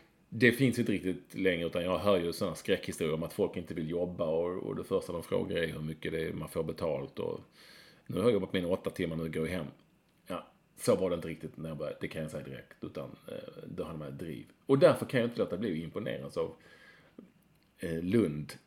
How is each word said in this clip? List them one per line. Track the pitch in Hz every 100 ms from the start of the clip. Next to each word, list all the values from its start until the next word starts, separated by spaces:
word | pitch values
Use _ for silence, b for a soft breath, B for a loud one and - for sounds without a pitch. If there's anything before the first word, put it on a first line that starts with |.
| B _ _
Det | 113 123
finns | 120 135 113
inte | 113
riktigt | 98 90 90 -
längre, | - 95 85 85
utan | 87
jag | 87 90
hör | 101 95
ju | 85
såna | 82 98
skräckhistorier | 78 - 95 - 85 80
om | 78
att | 78
folk | - 90 -
inte | 85
vill | 85 78
jobba, | 85 90 87 82
och, | 80 87 90
och | - 101
det |
första | 82 95 -
de | 85
frågar | - 95 92 87
är | 82
hur | 78
mycket | 78 78 80
det | 80
är | 80
man | 80 78
får | 90
betalt. | 80 80 85 71 67 -
Och | 50 50 - b b b b b -
nu | 87
har |
jag | 113
jobbat | 104 92
mina | 95 87
åtta | 92 -
timmar, | - 85 80
nu | 82
går | 78 80
jag | 90
hem. | 73 - _ _ _ _ -
Ja, | 87 - _ _ -
så | - 98
var | 92
det | 85
inte | 82
riktigt | 78 78 -
när | 78
jag | 73
började, | 76 -
det | 80
kan | 80
jag | 78
säga | -
direkt, | 69 65 - -
utan, | - - 67 - -
eh, | - - - -
då | -
hade | 82 80
man | 73
ett | 69
driv. | 85 64 - - -
Och | 139
därför | 160 127 -
kan | 127
jag | 117
inte | 117
låta | 98 95
bli | 110
att | 80
imponeras | 82 90 110 - 69 85
av, | 82 - b b b b b - - _ _ _ _ _
eh, | 90 82
Lund, | 87 113 92 76 71 -